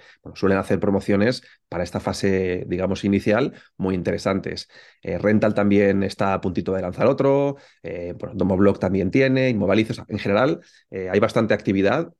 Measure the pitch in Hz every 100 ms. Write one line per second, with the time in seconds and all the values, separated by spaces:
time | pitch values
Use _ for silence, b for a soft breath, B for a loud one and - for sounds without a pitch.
0 | B B - - 95 98 95 95 101 98
1 | 104 101 110 127 b b _ 85 87 -
2 | - 98 101 95 92 90 92 90 92 92
3 | 101 98 107 107 143 B B - 95 92
4 | 87 90 101 98 82 - - b b b
5 | 90 87 101 107 110 104 101 101 101 98
6 | 98 - 98 95 98 85 90 95 90 87
7 | 113 139 139 139 143 139 b b 87 90
8 | 87 87 87 95 95 95 101 98 92 95
9 | 92 135 135 131 131 110 98 104 110 110
10 | - 104 101 101 139 170 b b b 95
11 | 92 98 107 120 107 104 - 98 98 135
12 | 170